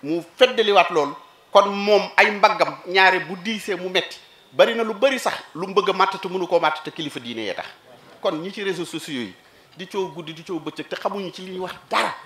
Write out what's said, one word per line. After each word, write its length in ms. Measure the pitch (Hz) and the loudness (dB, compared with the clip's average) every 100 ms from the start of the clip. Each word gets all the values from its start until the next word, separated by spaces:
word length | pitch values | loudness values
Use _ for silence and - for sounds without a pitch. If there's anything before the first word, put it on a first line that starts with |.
Mu 180 | - 170 160 - | -4 -4 -6 2
feddaliwaat 540 | 254 214 214 202 170 | 2 4 2 4 4
loolu. 240 | 170 143 143 - _ _ | 2 -2 -4 -18 _ _
Kon 160 | 202 202 | 4 6
moom 320 | 202 202 202 185 - | 0 4 4 4 4
ay 140 | 214 | 4
mbaggam 460 | 208 202 - 160 143 196 | 6 2 4 0 -2 -2
ñaare 320 | 185 190 180 156 | 4 4 4 -2
bu 100 | 185 | -8
diisee 320 | 185 220 - | -6 -6 -6
mu 140 | 180 185 | -6 -2
metti. 260 | 185 - - - _ _ | -4 -4 -12 -20 _ _
Bari 220 | 131 208 233 | 4 4 4
na 80 | |
lu 100 | 226 | -2
bari 240 | 202 262 262 | 2 2 2
sax 160 | 202 - - | -4 -6 -10
lu 120 | 151 190 | -10 -2
mu 80 | |
bëgg 160 | 196 190 | 0 0
a 20 | |
màtt 280 | 190 196 185 | 2 0 0
te 80 | 185 | -6
mënu 180 | 185 170 | -4 0
koo 140 | 175 | 2
màtt 220 | 160 156 | 2 0
te 60 | - | -8
kilifa 280 | - 151 135 | -10 -10 -10
diine 200 | 117 113 | -10 -8
yee 120 | 107 | -6
tax. 120 | 85 - - _ - - - | -6 -8 -16 _ -20 -20 -4
Kon 100 | 202 156 | -4 -2
ñi 120 | 175 | -8
ci 100 | 202 | -6
réseaux 220 | 196 180 165 | -6 -4 -6
sociaux 340 | 165 - 139 | -8 -8 -8
yi 120 | 110 90 _ _ _ - | -8 -10 _ _ _ -16
di 100 | 185 | -8
coow 200 | 208 185 | -6 -6
guddi 200 | 151 160 | -8 -14
di 120 | 160 | -14
coow 160 | 165 175 | -10 -8
bëccëg 280 | 151 - 147 | -8 -10 -10
te 60 | 180 | -6
xamuñu 360 | 208 196 185 | -6 -6 -8
ci 100 | - | -10
li 80 | 185 | -12
ñuy 80 | 185 | -10
wax 140 | 185 - - | -10 -12 -4
dara. 240 | - - - | -2 -2 -6